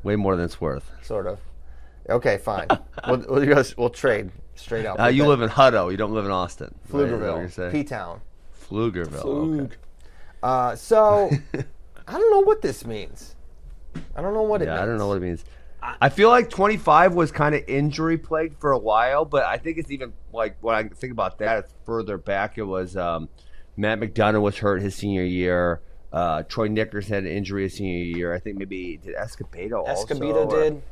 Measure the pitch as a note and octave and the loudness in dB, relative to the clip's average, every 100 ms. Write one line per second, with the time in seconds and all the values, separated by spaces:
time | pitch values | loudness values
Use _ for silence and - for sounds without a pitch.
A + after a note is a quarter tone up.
0 | G2 G#2 G2 F#2 E2+ - D#2 C2+ - - | 0 2 2 2 0 -2 -4 -4 -8 -12
1 | - G#2+ F#2+ G2 - - - - - - | -6 -4 -4 -6 -10 -14 -14 -14 -16 -16
2 | - A#2+ B2 G2+ - G2 D2+ - - - | -2 0 2 0 -2 -4 0 0 -2 -10
3 | - B2 - C3 C#3+ C#3+ B2+ - A#2+ - | 0 0 2 2 6 6 6 0 -2 2
4 | C3+ G#2 F#2 - - - - A2+ G#2+ F#2+ | 2 2 -2 -12 -16 -16 -8 -4 -4 2
5 | A#2+ C3 D3 C3+ A2+ A#2 C3 A2+ F2+ F#2+ | 4 6 6 6 4 8 8 8 0 -2
6 | G#2+ A2 G2 F#2 F2+ - - - - C#3+ | -2 0 0 0 -2 -6 -14 -14 -6 0
7 | C3+ A#2 G#2 E2+ F2+ G2 F2+ D3 C#3+ A#2 | 0 0 -2 -4 -6 -8 -4 -4 -4 -8
8 | F2 F#2+ - - - - - G2+ A#2 F2 | -10 -12 -14 -16 -18 -16 -8 -2 -2 -2
9 | D#2+ C#2+ C#3 C#3+ D#3+ D3+ B2+ - - - | -6 -6 -4 -2 -2 -2 -4 -10 -18 -18
10 | - - - - B2 B2+ B2 A2 - A3 | -20 -16 -16 -6 -2 0 0 -4 4 6
11 | G#3+ G#3 F#3+ C#3+ - B2+ - - - - | 8 6 4 0 -2 -8 -8 -12 -16 -16
12 | - D#4+ A4+ G4+ G4 G#4+ - - A#2 A2 | -10 2 6 6 6 4 0 -4 -8 -8
13 | E2 - - - - - - - - - | -8 -12 -16 -16 -16 -16 -16 -16 -12 -12
14 | - - F3+ A3 G#3+ G#3 A#2 D#2+ G#2 A2 | -8 -6 -2 0 2 2 0 0 -2 0
15 | G2+ G2 F2+ E2+ - - - - B2 - | 0 0 -2 -4 -8 -16 -16 -10 -10 2
16 | C3 G3 G#3+ B3 - - G3+ G#3+ - D3+ | 2 8 8 8 4 2 2 4 6 8
17 | F#3 F3 D#3 - D3+ D3 - C3+ D3 D3 | 8 6 0 2 2 2 0 0 0 0
18 | D#3+ E3 - D#3 D#3+ D3+ D3 C3 G#2+ G#2+ | 0 0 0 -2 -2 -2 0 2 4 4
19 | B2 C#3+ D#3 C#3+ F#2 A#2 D#3 D#3+ D3+ C#3 | 4 2 2 2 2 -2 -4 -6 -8 -8
20 | B2+ - - A2+ A2 - A2 A2 A2 - | -10 -12 -10 -4 -4 -2 0 0 -2 -8
21 | B2+ A2+ F#2+ - G#2+ A2 - - - A2+ | -10 -4 -4 -2 -2 -2 -4 -14 -6 -6
22 | G#2 G2 F2 G2 G#2+ - G2+ F#2 F#2 F#2+ | -4 -6 -2 -2 -2 -6 -4 -4 -4 -4
23 | F2 E2 D#2+ - - - - - G#2+ A2 | -2 -4 -6 -14 -16 -16 -14 -4 -2 0
24 | A2 E2+ G#2+ G#2+ G#2 - G#2 F#2+ G2+ - | -2 2 4 4 2 2 0 0 -2 -4
25 | G2+ G2 F2+ F2+ F2+ F2+ F2 E2+ - - | -2 0 0 0 2 2 2 -2 -6 -16
26 | - E2 F2 D#2 - - G#2+ G#2+ G#2+ G#2 | -6 -2 0 -2 -4 -4 -2 0 -2 -4
27 | G2 G2+ F#2 F#2+ F#2+ G2+ F#2+ - G2 F2 | -4 -4 -2 -4 -4 -4 -4 -4 -4 -4
28 | F2 F2 F2 F2+ G#2+ G2 F#2+ F#2+ F2 D#2+ | -4 -4 -4 -4 -6 -10 -8 -8 -10 -12
29 | F2 D#2 A2 - - E2+ G2 A2+ G#2 G2 | -10 -10 -10 -10 -14 -10 -6 -4 -2 -4
30 | G#2+ C#3+ - A2+ - G#2 D#3 D3 - | -4 -4 0 0 2 2 2 0 -10